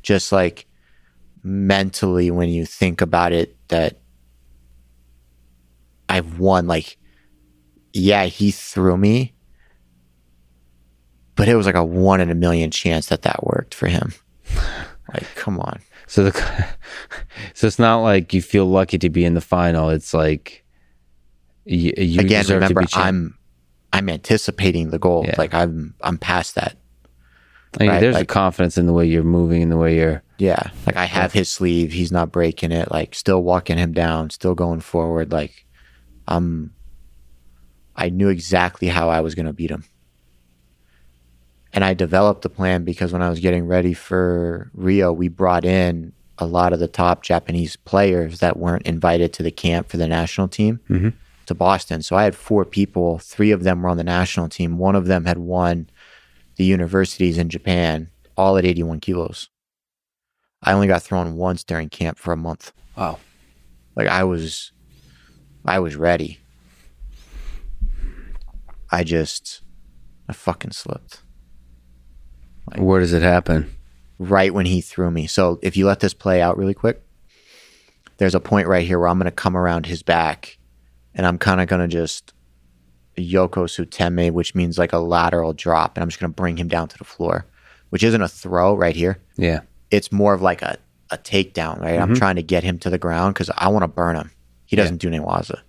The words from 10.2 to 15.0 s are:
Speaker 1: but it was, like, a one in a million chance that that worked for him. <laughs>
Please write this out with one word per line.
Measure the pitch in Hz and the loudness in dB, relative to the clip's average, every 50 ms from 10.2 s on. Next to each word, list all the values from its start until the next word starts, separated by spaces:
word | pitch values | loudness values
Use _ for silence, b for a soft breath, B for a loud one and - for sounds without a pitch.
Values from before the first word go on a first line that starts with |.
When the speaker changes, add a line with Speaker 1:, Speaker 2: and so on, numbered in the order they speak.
| _ _ _ _ _ _ _ _ _ _ _ _ _ _ _ _ _ _ _ _ _ _ _ | _ _ _ _ _ _ _ _ _ _ _ _ _ _ _ _ _ _ _ _ _ _ _
Speaker 1:
but | - 101 110 | 0 4 4
it | 120 | 4
was, | 113 98 | 4 4
like, | 98 85 | 4 2
a | 87 85 | 2 2
one | 82 87 92 92 98 95 95 | 2 2 2 4 4 6 4
in | 90 85 | 4 2
a | 85 | 2
million | 85 87 87 85 85 82 80 | 2 2 2 2 2 0 -2
chance | - - - 85 82 80 - | -4 -2 -2 0 0 0 0
that | - - - | -2 -4 0
that | - - - - - | 0 -2 -2 0 -2
worked | - - - - - - | -2 -2 -2 -4 -6 -8
for | - - 90 | -4 -2 0
him. | 87 - - - - _ _ _ _ _ B B | 0 0 -2 -4 -8 _ _ _ _ _ B B
<laughs> | B B B B B B B B B B | B B B B B B B B B B